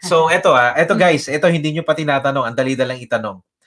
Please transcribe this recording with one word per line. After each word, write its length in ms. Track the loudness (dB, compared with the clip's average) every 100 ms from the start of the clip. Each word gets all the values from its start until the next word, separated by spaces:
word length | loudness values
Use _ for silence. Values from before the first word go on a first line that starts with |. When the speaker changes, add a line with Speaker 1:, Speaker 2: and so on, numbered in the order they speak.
Speaker 1:
So, 260 | -2 2 2
eto, 220 | 2 4
ah. 240 | 4 2
Eto, 200 | 2 0
Speaker 2:
Mm. 60 | 2
Speaker 1:
guys. 260 | 2 2 -2
Eto, 200 | 0 0
hindi 240 | 0 -2
nyo 120 | -4
pa 120 | -2
tinatanong. 520 | -2 0 0 0 -2 -2
Ang 80 |
dali 200 | -2 -2
na 120 | -2 -4
lang 120 | -4
itanong. 440 | -6 -4 -4 -12 _ _